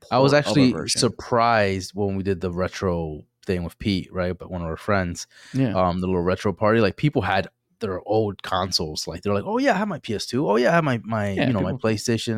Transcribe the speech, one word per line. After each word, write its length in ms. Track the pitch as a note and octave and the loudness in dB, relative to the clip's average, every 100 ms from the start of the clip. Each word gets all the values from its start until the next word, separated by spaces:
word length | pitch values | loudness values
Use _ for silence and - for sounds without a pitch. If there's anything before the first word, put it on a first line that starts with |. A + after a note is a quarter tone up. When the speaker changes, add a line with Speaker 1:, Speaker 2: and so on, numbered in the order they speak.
| - | -2
Speaker 1:
I 80 | B2 | 2
was 140 | C3+ | 4
Speaker 2:
port 80 | D3 C#3 | 4 4
of 140 | C#3+ | 4
a 60 | B2+ | 4
Speaker 1:
actually 20 | |
Speaker 2:
version. 480 | E2+ C#2+ - B2 - | 2 -2 0 0 -2
Speaker 1:
surprised 760 | - A#2+ A#2 A2+ G2 F#2+ F#2 G2 | -2 2 4 4 2 0 -4 -4
when 200 | G2+ F#2+ | -2 -2
we 80 | |
did 180 | F#2+ F2 | -2 -2
the 100 | F2+ | -2
retro 720 | F2 F2+ - G2 E2+ D#2+ D2 - _ - | -2 -4 -2 -2 -2 -4 -8 -14 _ -4
thing 180 | F2+ | -4
with 140 | E2+ - | -4 -4
Pete, 320 | A2 F#2 - | -2 0 -2
right? 260 | F#2+ F2+ F2 | -4 -4 -4
But 140 | D#2 | -8
one 100 | F2+ | -8
of 60 | E2 | -6
our 100 | D#2+ | -6
friends, 500 | - G2+ F2 E2+ - - - | -2 0 0 -6 -12 -20 -6
Speaker 2:
Yeah. 220 | C3 B2+ F#2+ | -2 0 2
Speaker 1:
um, 260 | F2+ F2+ | 2 2
the 60 | F#2 | 0
little 140 | F#2 | 0
retro 320 | F2 F#2+ G#2 | 0 0 -2
party, 280 | F2+ G#2+ A2+ | 0 2 4
like, 160 | G2+ - | 2 2
people 240 | D3 C#3 | 0 0
had 260 | G2 G2 F2+ _ _ - | 0 0 -2 _ _ -8
their 180 | G#2 F2+ - | -6 -4 0
old 340 | A2 G#2 F#2+ | 0 0 -4
consoles. 640 | - F#2 F#2+ F#2 D#2+ D#2 - | -2 -2 0 -2 -4 -8 -8
Like, 160 | D#2+ | -6
they're 120 | G2+ | -2
like, 100 | G2+ E3+ | -2 -2
"Oh 120 | A#3 | 0
yeah, 160 | C#4 | 2
I 40 | F#3+ | 2
have 120 | G#3 | -2
my 100 | D#3+ | -6
P 160 | - G2+ | -6 -6
S 100 | - | -4
two. 240 | A#2+ E3+ | -2 2
Oh 60 | G#3+ | 2
yeah, 140 | - | 4
I 60 | E3+ | 2
have 80 | D#3 | 2
my, 160 | A#2 | -2
my, 260 | G#2 A2+ G2+ G2 | -2 -2 -2 0
Speaker 2:
Yeah, 100 | - | 0
Speaker 1:
you 60 | |
know, 100 | A2 | 0
my 120 | F#2 | 0
Speaker 2:
people 80 | B2+ | 0
Speaker 1:
PlayStation." 520 | A2+ A2 - A2+ - | 0 0 0 -2 -2